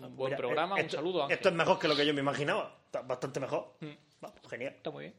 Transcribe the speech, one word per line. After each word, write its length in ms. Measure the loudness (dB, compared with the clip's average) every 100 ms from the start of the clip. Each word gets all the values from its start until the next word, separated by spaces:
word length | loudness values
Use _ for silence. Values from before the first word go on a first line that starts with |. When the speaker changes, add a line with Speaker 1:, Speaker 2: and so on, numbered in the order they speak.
Speaker 1:
Ah, 60 | -14
Speaker 2:
buen 220 | -4 -4
Speaker 1:
mira, 60 | -2
Speaker 2:
programa, 360 | 0 2 2 2
Speaker 1:
eh, 40 |
Speaker 2:
un 60 | 0
Speaker 1:
esto, 100 | 0
Speaker 2:
saludo, 260 | 0 0
Ángel. 140 | 0 4
Speaker 1:
esto 120 | 4
es 40 |
mejor 240 | 4 4 4
que 80 | 4
lo 80 |
que 100 | 4
yo 80 | 4
me 60 | 2
imaginaba. 560 | 0 0 0 0 -2 -10 _
Está 160 | -8
bastante 360 | -4 -4 -2 -4
mejor. 360 | -2 -4 -4 -12
Speaker 2:
Mm. 460 | -14 -14 _ _
Speaker 1:
Va, 100 | -18
pues 140 | -18 -14
genial. 260 | -8 -8 -8
Speaker 2:
Está 140 | -10
muy 140 | -10
bien. 100 | -14